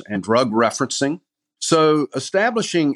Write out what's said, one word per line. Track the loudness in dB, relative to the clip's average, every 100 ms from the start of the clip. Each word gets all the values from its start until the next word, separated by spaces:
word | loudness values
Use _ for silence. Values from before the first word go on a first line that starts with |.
| -8
and | -8
drug | 0 0 2
referencing. | 2 0 0 -4 -2 -4 -4 _ _ _ _
So | 0 2 4 2 0 -4
establishing | -4 0 0 0 -2 0 0